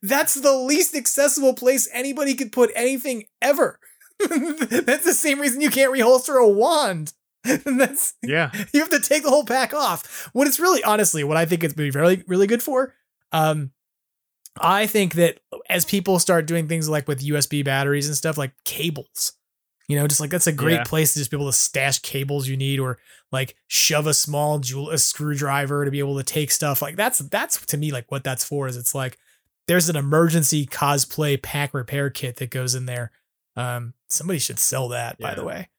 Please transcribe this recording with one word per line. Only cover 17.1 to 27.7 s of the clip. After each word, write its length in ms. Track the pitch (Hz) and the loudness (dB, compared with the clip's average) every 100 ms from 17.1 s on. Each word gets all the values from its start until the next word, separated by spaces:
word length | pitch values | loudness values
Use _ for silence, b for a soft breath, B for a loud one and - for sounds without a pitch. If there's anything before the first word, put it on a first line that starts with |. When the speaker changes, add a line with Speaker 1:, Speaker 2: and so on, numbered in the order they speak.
| 139 | -6
Speaker 1:
U 140 | 143 147 | -2 -2
S 100 | 139 | 0
B 160 | 147 | -2
batteries 440 | 139 135 139 143 143 | 0 0 0 0 -2
and 80 | 147 | -4
stuff, 220 | 160 147 | -4 -4
like 140 | 135 _ | -6 _
cables, 680 | - - 160 147 - - - - _ _ _ _ _ | -10 -4 -4 -6 -12 -8 -8 -8 _ _ _ _ _
you 80 | 147 | 0
know, 100 | 147 | 2
just 140 | 147 | 0
like, 100 | 151 | 0
that's 160 | 175 170 | 0 0
a 40 | |
great 220 | 147 147 | 0 2
Speaker 2:
Yeah. 100 | 165 | 2
Speaker 1:
place 280 | 120 156 156 | 2 2 2
to 80 | - | 0
just 100 | 135 | -4
be 60 | 147 | -4
able 100 | 143 | 0
to 60 | |
stash 480 | 127 - 135 135 131 | 0 0 0 0 -2
cables 460 | - 139 139 143 131 | -4 -6 -4 -4 -2
you 80 | 135 | -2
need, 200 | 135 139 | -2 -2
or, 200 | 131 120 b b b | -2 -6 b b b
like, 220 | 131 131 - _ | -6 -6 -8 _
shove 380 | - - 151 151 | 0 2 2 2
a 60 | |
small 460 | 147 - 147 147 151 | 0 0 0 0 0
jewel, 320 | 127 135 147 | -2 -6 -4
a 80 | 160 | 0
screwdriver 840 | - - 151 147 143 139 143 143 143 | 0 0 -4 -2 0 0 0 0 0
to 40 | |
be 80 | 139 | -2
able 180 | 143 139 | -2 -2
to 40 | |
take 260 | 131 156 147 | -2 -2 0
stuff. 320 | - 151 139 | 0 0 -2
Like, 140 | 147 170 | -4 -2
that's, 240 | 220 - | -2 -2
that's 440 | 143 208 294 - | -2 -4 -2 -6
to 120 | - | -4